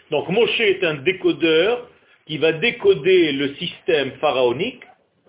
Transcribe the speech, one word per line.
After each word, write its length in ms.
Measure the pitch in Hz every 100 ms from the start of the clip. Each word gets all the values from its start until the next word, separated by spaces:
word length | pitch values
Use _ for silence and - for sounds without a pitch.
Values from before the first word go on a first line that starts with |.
| -
Donc 160 | 147 -
Moshe 320 | 208 226 -
est 240 | 214 180
un 100 | 170
décodeur 920 | 147 151 185 175 147 160 160 196 240 - _ _ _ -
qui 120 | 147
va 140 | 160
décoder 800 | 156 226 233 196 175 160 185 160
le 200 | 135 139
système 580 | - 175 - - 156 131 120
pharaonique 640 | 151 127 123 120 233 - - _ _ _